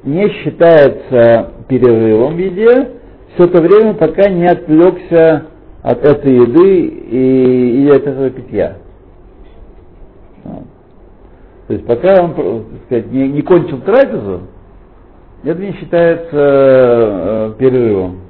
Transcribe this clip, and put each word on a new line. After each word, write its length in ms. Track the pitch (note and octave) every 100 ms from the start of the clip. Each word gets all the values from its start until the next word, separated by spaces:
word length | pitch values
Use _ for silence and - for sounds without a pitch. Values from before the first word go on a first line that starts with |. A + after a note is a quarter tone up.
не 240 | C3+ D#3+ G#3
считается 1200 | - A#3+ - E3+ D#3+ C#3 - - B2 A#2 A#2 - - -
перерывом 680 | B2+ B2 A2+ A2+ G#2+ C3
в 40 | E3+
еде 520 | F#3+ F3 A3+ B3+ C#4 - - - -
все 120 | - F3
то 120 | F3
время, 340 | E3 G#3 A3
пока 340 | G3+ D#3 - G3+
не 180 | F3+ F3
отвлекся 1000 | E3 - D#3 F3+ F3 - E3+ D#3+ D#3+ - - - -
от 220 | - A#2+
этой 300 | C#3+ C#3+ C#3
еды 500 | B2+ A#2+ C#3 F#3+ F#3 -
и, 920 | - - B2 C3 C3 B2+ B2+ B2 B2
или 80 | C#3+
от 160 | C#3 C#3+
этого 240 | C3 C3+
питья. 460 | B2+ A2 G#2+ D#2+ - - - - - - - - - - - - - - - - -
Вот. 200 | - - - - _ - - - - - - - -
То 60 |
есть 140 | G#2+ G#2
пока 360 | A#2+ F#3 G3
он, 120 | F3
так 300 | D#3 F2+ A2+ G#2 - -
сказать, 240 | A#2+ A2
не, 180 | B2+ C3+
не 140 | C#3+
кончил 380 | - F3+ D#3 C3+
трапезу, 640 | A#2+ A#3+ C4+ G3 G2+ F2+ - - - - - _ - - _ -
это 180 | C#3 E3+
не 120 | G3
считается, 540 | - D#3 E3+ E3+ E3 -
э, 1200 | D3 C#3+ C#3 C3+ C3 B2+ A#2+ A2 F#2+ F2 A2 A2 G#2+
перерывом. 640 | C3 B2+ A#2 G2 F2+ F#2 -